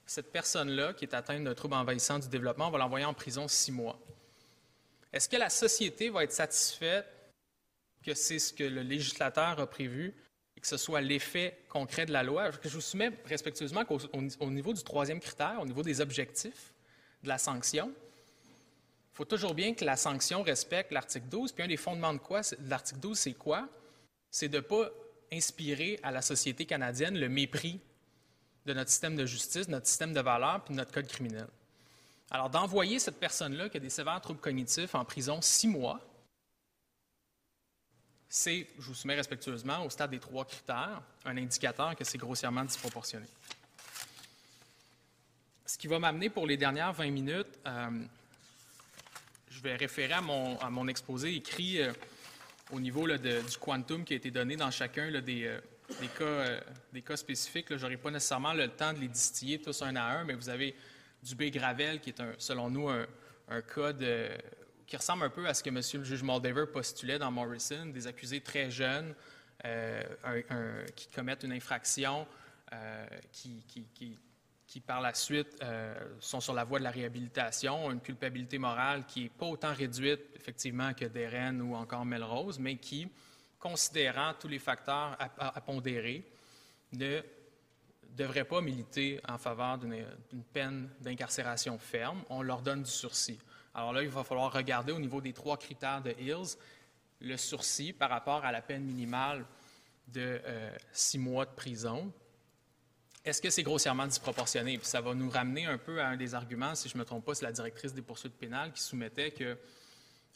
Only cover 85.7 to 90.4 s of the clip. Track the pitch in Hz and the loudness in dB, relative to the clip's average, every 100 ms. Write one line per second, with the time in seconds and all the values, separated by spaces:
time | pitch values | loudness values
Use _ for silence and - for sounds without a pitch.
85.7 | 135 127 120 113 147 - - - - - | -2 -2 -2 -2 -4 -8 -20 -20 -20 -20
86.7 | - - 123 135 151 156 - - - _ | -20 -10 -4 0 -2 -4 -16 -20 -20 _
87.7 | _ _ _ - 123 135 135 131 175 160 | _ _ _ -12 -4 0 0 2 2 2
88.7 | 127 110 143 139 139 - 117 127 113 127 | -2 -4 0 0 -2 -6 -4 -2 -2 -2
89.7 | 127 120 113 110 - - 127 | -2 -4 -6 -8 -12 -12 -12